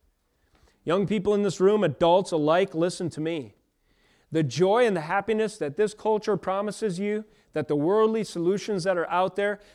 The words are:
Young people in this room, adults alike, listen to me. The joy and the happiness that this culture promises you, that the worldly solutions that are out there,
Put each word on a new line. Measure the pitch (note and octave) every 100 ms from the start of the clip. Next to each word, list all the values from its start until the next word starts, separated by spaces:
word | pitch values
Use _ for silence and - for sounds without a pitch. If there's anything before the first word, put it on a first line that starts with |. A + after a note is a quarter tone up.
| _ _ _ _ _ _ _ _
Young | - F3+ G3
people | G#3 G3
in | G#3
this | G3+ -
room, | F#3 G#3+
adults | F3+ C3+ E3+ F3+ F#3+
alike, | E3 D3+ E3+ F#3+
listen | D#3+ F3 F3 F3
to | -
me. | D#3 E3 A2+ - _ _ _ _ _ _ _
The | D#3
joy | D3+ A#2+ F#3 A3 A#3+
and | F3+
the |
happiness | D#3 F#3+ G3 A3 G#3+ -
that | D3 C#3
this | G#3+
culture | - G#3+ G#3+ G#3 G3
promises | - F#3+ G#3 G3 A3 F3
you, | G#3 G#3+ G#3+ _ _
that | D#3 D3
the | D3
worldly | D3+ G#3+ A3 A3
solutions | G3+ E3+ E3+ G3+ - G3+ E3+
that | F3+
are | D#3+
out | F3 F#3 F#3+
there, | G3+ G3+ -